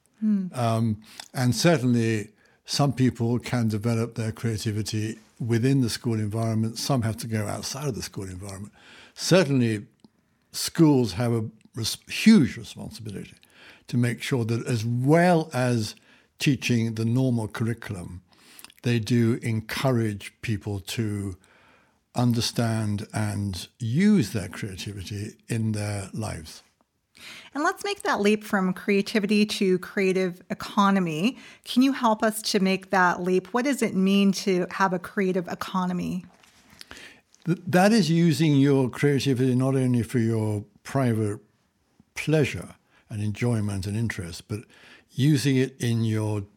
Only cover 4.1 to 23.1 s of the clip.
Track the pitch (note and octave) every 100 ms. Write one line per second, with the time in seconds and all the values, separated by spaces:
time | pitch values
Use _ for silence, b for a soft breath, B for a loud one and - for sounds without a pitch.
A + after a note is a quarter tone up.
4.1 | - A2 G#2+ B2 A2 A2+ G#2 G#2 A2 A2
5.1 | - _ - A#2 A#2 B2+ C#3 A#2 - A#2+
6.1 | A2 G#2+ A2 A2+ A2 A2 A#2+ - C3+ A2+
7.1 | A2 A2+ A2 G2+ G2+ - C#3 D3 G2 F2
8.1 | - F#2+ F2+ G2+ F#2+ G#2 B B B B
9.1 | - - F3 D3 C#3 A#2 G#2+ - _ _
10.1 | _ _ _ _ - - - D#3 C#3 A#2
11.1 | F2 B2 A#2 A2+ - _ - A2 - -
12.1 | - G#3+ A3 A2+ - A2+ - G2+ - G#2+
13.1 | F#2+ - - B B B B - A#2+ A#2+
14.1 | A#2+ - C3 A2 A#2 - A#2+ A2+ A#2+ C3
15.1 | E3 F3 E3+ D#3+ B2 B2 A#2+ G#2+ - b
16.1 | b b _ D#3+ C3 - A#2+ A2+ A2 A2+
17.1 | A#2+ C3 A#2+ G#2+ - A#2 A#2 - F2+ F2
18.1 | F2 - B B B B _ B2 A#2+ G#2
19.1 | A#2+ A2+ B2 A#2+ A2 - - C3+ A#2+ A2+
20.1 | G2+ - - - G#2 - G2+ - - A2
21.1 | G#2 G2 F#2 b b b b b b _
22.1 | - B2 A#2 - - A#2 A2 G#2+ G#2 -